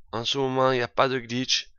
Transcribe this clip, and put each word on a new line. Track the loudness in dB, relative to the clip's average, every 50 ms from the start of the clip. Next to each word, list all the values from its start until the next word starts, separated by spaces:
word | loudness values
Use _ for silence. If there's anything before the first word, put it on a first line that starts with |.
| -14 -8
en | -8 -6 -4
ce | -2 -2
moment, | -2 -2 0 2 2 2 2
il | 2
n'y | 2
a | -2 0
pas | 0 2 2 2
de | 0 -2
glitch. | -4 -4 -4 -4 -2 0 -2 -2 -2 -6 -14